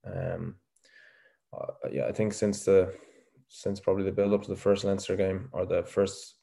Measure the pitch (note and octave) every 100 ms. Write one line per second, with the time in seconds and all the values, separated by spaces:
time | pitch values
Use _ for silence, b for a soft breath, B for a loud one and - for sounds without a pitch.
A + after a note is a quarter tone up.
0 | F#2 F#2 F2 F2 F2 F2 _ _ b b
1 | b b b b _ - - - - C2+
2 | A1+ - G#2+ G#2 G#2 G2+ - G2 F#2 B
3 | B B B B _ - G#2 G2 - G2
4 | F#2+ G2 G2+ G2+ G2+ F#2+ G2+ G2 G2 G2
5 | - F#2+ F#2+ F#2+ - - F2+ F2 - -
6 | G2 - - _